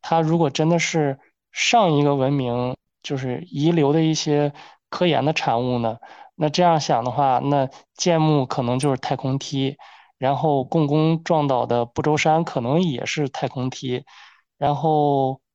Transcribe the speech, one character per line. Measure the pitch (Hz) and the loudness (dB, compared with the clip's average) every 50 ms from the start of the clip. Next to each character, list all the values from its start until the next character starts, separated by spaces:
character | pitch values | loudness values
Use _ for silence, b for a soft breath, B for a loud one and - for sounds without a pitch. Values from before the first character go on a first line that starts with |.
| - | -4
它 | - 165 165 | 0 0 2
如 | 160 156 165 | 2 2 2
果 | 170 165 135 | 2 2 0
真 | 131 - 156 160 | 0 0 0 2
的 | 170 | 2
是 | 170 - - - 160 147 139 131 - b b b _ _ _ | 0 0 -2 -2 0 0 -2 -2 -6 b b b _ _ _
上 | - - - - - 233 202 170 151 | -8 -4 -2 2 2 4 4 4 4
一 | 143 143 | 2 2
个 | 143 143 | 2 2
文 | 135 131 135 | 2 0 0
明， | 143 143 127 120 120 123 123 127 131 _ _ _ _ _ | 0 0 -2 -2 -2 -2 -4 -4 -6 _ _ _ _ _
就 | - - 147 | -10 -8 -6
是 | 131 131 127 123 - 175 - | -6 -4 -6 -6 -8 -10 -10
遗 | - 139 147 165 | -4 0 0 2
留 | 170 165 143 139 | 4 4 4 4
的 | 147 165 160 | 4 2 2
一 | 160 156 | 2 0
些 | - - 156 147 147 147 143 143 B B B B B _ - | 0 0 0 0 2 0 0 -4 B B B B B _ -12
科 | - - 180 | -4 0 0
研 | 175 143 123 131 | 2 2 2 0
的 | 151 160 | 0 -2
产 | - - 139 117 117 127 | -2 -2 -2 0 0 0
物 | 127 123 120 | -2 -2 0
呢， | 117 113 113 - B B B B B B B | -2 -2 -4 -6 B B B B B B B
那 | - 151 151 | -2 -2 -2
这 | 147 180 | 2 2
样 | 180 175 165 151 | 4 4 4 2
想 | - - 143 117 120 | 2 0 0 0 0
的 | 123 | -2
话， | 120 147 139 135 127 127 135 | 0 0 2 2 2 0 0
那 | 143 143 139 135 131 B B B B _ | 0 0 0 0 -2 B B B B _
建 | - - 180 170 160 | -4 0 0 2 2
木 | 160 156 151 143 127 | 2 2 2 2 0
可 | - - 143 | -2 -4 -4
能 | 123 120 123 | -2 -2 -2
就 | 131 135 143 | 0 0 -2
是 | 131 | -2
太 | 123 - - 139 | -2 -2 -6 -6
空 | - - 131 131 135 | -4 -2 -4 -4 -4
梯。 | - - 143 135 135 131 139 B B B B B B B B - | -6 -6 -4 -2 -2 -4 -4 B B B B B B B B -4
然 | 131 135 139 | -2 -2 0
后 | 131 156 156 143 135 127 | 0 0 0 0 0 -2
共 | - - 165 151 | -2 0 0 0
工 | 139 147 156 156 160 165 160 165 | 2 2 2 2 2 0 -2 0
撞 | - 175 156 147 | 0 0 2 2
倒 | 139 131 120 117 | 2 0 0 0
的 | 110 120 120 117 | 0 0 -2 -2
不 | 117 - - 151 | -4 -6 -4 0
周 | 151 147 | 0 0
山 | 147 - 160 156 165 - | 2 2 2 2 2 0
可 | - - 131 | -2 -4 -4
能 | 117 123 143 170 | -2 0 0 0
也 | 190 165 127 - - | 0 0 -2 -4 -6
是 | - - 156 143 123 | -6 -4 -4 -4 -4
太 | - - 139 | -4 -6 -8
空 | 123 - 127 127 127 | -6 -4 -4 -6 -6
梯， | - - 135 127 123 123 - B B B B B B B B B _ - | -6 -6 -6 -6 -6 -6 -8 B B B B B B B B B _ -4
然 | 139 143 143 | -2 -2 -2
后 | 135 156 160 156 151 147 147 143 135 135 131 135 - _ _ | 0 0 0 2 2 2 2 2 0 0 -2 -4 -8 _ _